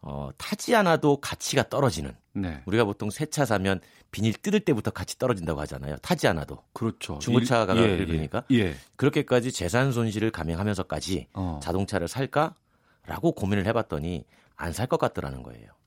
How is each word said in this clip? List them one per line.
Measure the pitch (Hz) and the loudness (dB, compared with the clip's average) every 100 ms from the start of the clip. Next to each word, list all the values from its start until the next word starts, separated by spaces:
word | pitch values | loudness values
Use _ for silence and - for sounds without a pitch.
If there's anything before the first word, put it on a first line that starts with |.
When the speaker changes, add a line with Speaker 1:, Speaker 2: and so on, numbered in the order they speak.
Speaker 1:
어, | - 71 69 - | -8 -8 -8 -10
타지 | - 208 - 233 | -8 -8 2 4
않아도 | 190 160 151 143 | 6 4 4 2
가치가 | - - - 135 - | 0 -8 -2 0 2
떨어지는, | - 139 78 69 - _ | 2 2 0 -8 -10 _
Speaker 2:
네. | 104 92 71 65 | -6 -4 -6 -2
Speaker 1:
우리가 | 104 107 | 2 2
보통 | 104 107 | 0 -6
새 | - 151 | -4 -6
차 | - 131 | 0 2
사면 | 104 95 95 - _ _ | 2 2 0 -4 _ _
비닐 | - 110 | 0 0
뜯을 | 104 - 208 | 0 0 0
때부터 | - 127 107 | 2 0 0
가치 | - 101 - | -6 -8 -4
떨어진다고 | 127 107 80 76 | -2 0 -2 -4
하잖아요. | 73 65 67 73 | -4 -6 -8 -8
타지 | - 175 135 | -2 2 2
않아도. | 85 71 - _ | 2 -4 -12 _
Speaker 2:
그렇죠. | - 113 - - 80 | -6 -4 -4 -10 -6
Speaker 1:
중고차 | 76 123 120 120 | 4 4 6 2
Speaker 2:
일-, | 101 | 4
Speaker 1:
가격을 | 113 113 | 4 4
Speaker 2:
예, | 90 | 2
예. | 90 | 0
Speaker 1:
보니까. | 82 78 113 - | -2 -2 -6 2
Speaker 2:
예. | 123 95 71 - - | 4 4 -2 -14 0
Speaker 1:
그렇게까지 | 135 151 139 123 120 | 0 2 2 2 2
재산 | - 87 113 135 | -4 0 2 2
손실을 | 120 113 104 110 | 2 0 0 -2
감행하면서까지 | - 78 82 104 95 90 76 85 92 - | -2 -4 -2 0 -2 -2 -4 -2 -4 -4
Speaker 2:
어. | 101 92 76 | -6 -4 -4
Speaker 1:
자동차를 | 78 87 98 98 85 | -2 -2 0 -2 -4
살까라고 | - 135 143 151 - _ _ _ _ - 80 165 - | -4 -2 0 0 -4 _ _ _ _ -12 -2 -2 0
고민을 | 95 101 95 | 0 0 2
해봤더니 | 117 107 78 76 87 - _ _ _ | 0 -2 -4 -4 -6 -8 _ _ _
안 | 85 | -8
살 | - 127 | -4 -2
것 | 165 | 0
같더라는 | 131 - 71 67 | 0 -2 -8 -8
거예요. | 64 60 - _ | -12 -18 -20 _